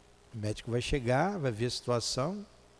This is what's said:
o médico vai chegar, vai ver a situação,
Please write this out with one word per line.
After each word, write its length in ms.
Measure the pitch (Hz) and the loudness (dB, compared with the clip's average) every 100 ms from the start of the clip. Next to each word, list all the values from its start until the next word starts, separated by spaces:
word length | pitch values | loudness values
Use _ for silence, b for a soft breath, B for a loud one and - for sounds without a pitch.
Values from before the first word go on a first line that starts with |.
| - - - | -20 -20 -14
o 40 | 113 | -6
médico 320 | 107 107 - | -4 -4 -2
vai 120 | 120 | -2
chegar, 560 | - 147 117 127 180 202 | 0 0 4 4 4 0
vai 140 | 135 | -2
ver 140 | 107 120 | 0 -2
a 40 | |
situação, 720 | - - 120 - - 143 208 202 - - | -2 0 0 0 0 -2 -4 -10 -18 -20